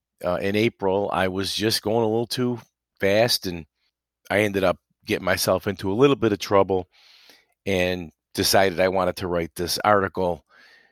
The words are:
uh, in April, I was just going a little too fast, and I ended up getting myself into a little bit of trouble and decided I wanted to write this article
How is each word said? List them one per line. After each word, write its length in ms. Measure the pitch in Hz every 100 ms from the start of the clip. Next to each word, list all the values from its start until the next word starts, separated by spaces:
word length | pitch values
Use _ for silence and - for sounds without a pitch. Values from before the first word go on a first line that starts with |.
| _ -
uh, 140 | 87 90
in 180 | 98
April, 540 | 104 117 - 95 95 101
I 180 | 87 95
was 260 | 92 92
just 260 | - 107 110
going 240 | 104 113
a 40 | 110
little 180 | 113 120
too 340 | - 123 120 - _ _ -
fast, 460 | 98 104 120 - 98
and 180 | 87 78 _ _ _ _ _ -
I 100 | 98
ended 220 | 104 95
up 140 | 92 85 _ _ -
getting 180 | 104
myself 420 | 90 98 - 92 107
into 240 | 98 98
a 40 | 104
little 200 | 143 120
bit 160 | 110
of 60 | 101
trouble 480 | - 101 95 95 90 _ _ - _ - _ _
and 480 | - 95 90 92 80 _ _
decided 440 | - 98 107 98 82
I 100 | 92
wanted 280 | 92 90 -
to 100 | 92
write 280 | 87 85 -
this 220 | 87 -
article 680 | 104 104 95 - 90 82 _ - - - _